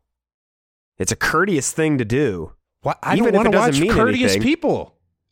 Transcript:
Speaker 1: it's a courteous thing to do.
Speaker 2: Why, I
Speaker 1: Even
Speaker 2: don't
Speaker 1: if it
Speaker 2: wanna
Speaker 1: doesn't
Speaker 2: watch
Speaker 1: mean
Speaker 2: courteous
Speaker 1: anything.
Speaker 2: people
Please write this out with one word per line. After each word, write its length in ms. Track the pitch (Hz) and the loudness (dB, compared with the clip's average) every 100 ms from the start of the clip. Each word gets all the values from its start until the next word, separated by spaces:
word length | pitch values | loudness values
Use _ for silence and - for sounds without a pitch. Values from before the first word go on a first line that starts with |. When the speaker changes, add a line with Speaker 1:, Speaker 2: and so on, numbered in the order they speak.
| _ _ _ _ _ _ _ _ _ - | _ _ _ _ _ _ _ _ _ -8
Speaker 1:
it's 120 | 95 | -6
a 40 | 110 | -4
courteous 560 | - 160 190 160 - | -2 0 0 -2 -2
thing 260 | - 160 143 | -2 -2 0
to 80 | 113 | -2
do. 460 | 123 147 90 78 - _ _ | -2 -2 -4 -10 -16 _ _
Speaker 2:
Why, 120 | 139 165 | -8 -6
I 140 | - 180 | -2 0
Speaker 1:
Even 80 | |
Speaker 2:
don't 40 | 240 | 2
Speaker 1:
if 60 | |
it 40 | 196 | 2
Speaker 2:
wanna 140 | 233 | 2
Speaker 1:
doesn't 220 | 202 240 | 2 2
Speaker 2:
watch 80 | 139 | 2
Speaker 1:
mean 100 | 180 | 2
Speaker 2:
courteous 400 | 220 226 254 247 | 2 2 2 0
Speaker 1:
anything. 80 | 95 | 0
Speaker 2:
people 520 | 226 330 269 131 - _ _ _ _ | 0 0 0 -2 -6 _ _ _ _